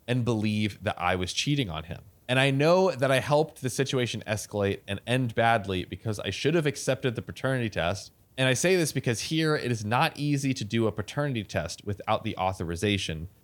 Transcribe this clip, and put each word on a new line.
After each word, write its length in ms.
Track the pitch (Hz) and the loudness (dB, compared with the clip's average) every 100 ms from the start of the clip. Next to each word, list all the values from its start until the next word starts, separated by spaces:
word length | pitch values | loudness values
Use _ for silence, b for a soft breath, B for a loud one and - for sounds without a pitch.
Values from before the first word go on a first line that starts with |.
| - | -2
and 200 | 127 120 | 0 0
believe 580 | 110 107 107 107 - | 0 2 2 0 -2
that 160 | 101 - | -4 -2
I 160 | 87 92 | 0 0
was 160 | 92 | -2
cheating 380 | - - 143 110 | -2 -2 0 -2
on 140 | 78 | -6
him. 180 | 82 - - - - | -8 -12 -16 -12 -2
And 120 | 131 | 2
I 120 | 139 | 4
know 400 | 139 151 180 190 | 4 4 4 4
that 200 | 127 135 | 2 2
I 80 | 135 | 2
helped 420 | 113 147 156 - | 4 2 2 -4
the 100 | 131 | -6
situation 520 | - 135 131 120 113 - | -2 0 0 -2 -4 -4
escalate 540 | 104 - 104 98 98 - | -6 -4 -2 0 -2 -6
and 140 | 101 - | -8 -2
end 260 | 127 123 | 0 0
badly 520 | 110 117 117 95 92 - | 2 4 4 2 -4 -4
because 340 | 104 113 104 | -6 -6 -4
I 100 | 95 | -4
should 240 | - 139 | -2 2
have 140 | 170 151 | 2 0
accepted 480 | - - 131 131 110 | -2 -2 -2 -2 -4
the 80 | |
paternity 460 | - - 127 131 113 | -8 -6 -2 -2 -2
test. 400 | 90 82 98 - _ _ - | 0 0 -2 -6 _ _ 0
And 100 | 131 | 2
I 60 | |
say 220 | 127 175 185 | 4 4 4
this 160 | 156 | 2
because 280 | 135 127 113 | 0 0 -2
here 360 | - 160 160 151 | -2 0 0 0
it 160 | 120 | 0
is 120 | 113 | -2
not 340 | 104 123 156 - | 0 2 2 0
easy 360 | 147 143 135 | 0 0 0
to 100 | 123 | -2
do 220 | 104 117 110 | 0 2 2
a 60 | |
paternity 520 | 101 101 - 147 120 | 0 -4 -2 -2 -2
test 380 | 95 98 80 - - | -4 -4 -4 -6 -8
without 380 | 98 - 107 | -6 0 0
the 140 | 110 - | 0 -2
authorization 920 | 92 95 85 85 104 101 - 80 85 _ | -2 -2 -4 0 0 0 -2 -6 -10 _